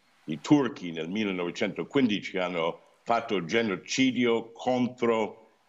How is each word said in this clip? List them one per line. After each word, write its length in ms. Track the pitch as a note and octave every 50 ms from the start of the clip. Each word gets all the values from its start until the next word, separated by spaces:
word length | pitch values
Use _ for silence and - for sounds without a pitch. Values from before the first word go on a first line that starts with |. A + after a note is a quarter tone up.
| _ _ _ _ _
I 160 | - D#2 D2+
turchi 540 | - - D3+ D3 C3+ A2+ - - F#2 F2 D#2+
nel 160 | D#2+ D#2+ E2
millenovecentoquindici 1300 | F#2+ A2 G#2+ G2 F#2 F2+ F2 F2 E2+ - A2+ G2+ E2 - E2+ - - C#3+ C3 A2+ G2+ F2 - - -
hanno 420 | F#2 F2+ F2 F2+ E2+ E2 E2+ E2 - - _ _ _ _
fatto 400 | - A#2 A2+ - - G#2+ F#2+ E2+
genocidio 1120 | D#2+ G#2+ A#2 A#2 G#2+ F#2 D#2+ - - - - C3 C3 A#2+ B2 B2 A#2 A#2 A2+ G#2 - -
contro 920 | - - B2+ B2+ B2 B2 A#2 B2 - A#2+ A#2 A2+ A2+ A2 - - - - _ _ _ _